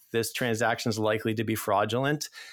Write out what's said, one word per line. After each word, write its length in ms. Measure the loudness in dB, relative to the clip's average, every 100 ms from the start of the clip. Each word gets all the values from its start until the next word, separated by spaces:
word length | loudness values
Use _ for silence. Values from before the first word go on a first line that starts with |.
| -4
this 200 | -2 -2
transaction 580 | -2 0 2 2 2 0
is 100 | 0
likely 340 | 0 0 0
to 80 | -2
be 140 | -2 -2
fraudulent, 720 | 2 2 2 2 0 0 -4 -14 -18